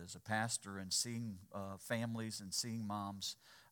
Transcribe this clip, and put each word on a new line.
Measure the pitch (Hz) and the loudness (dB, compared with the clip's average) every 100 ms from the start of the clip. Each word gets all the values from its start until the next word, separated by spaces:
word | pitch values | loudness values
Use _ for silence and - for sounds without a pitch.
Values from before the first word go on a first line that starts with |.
as | 87 | -4
a | 90 | -8
pastor | - 107 113 - 98 98 | 2 4 4 2 0 -4
and | 92 | 2
seeing, | - 123 117 113 92 98 | 2 2 0 -2 -4 -6
uh, | 101 98 98 | -4 -4 -4
families | - 113 117 113 110 104 | 0 2 2 0 0 -2
and | 98 | -2
seeing | - 120 113 104 | 0 0 0 0
moms, | 104 101 101 - - - - - | 0 0 -2 -4 -6 -12 -20 -8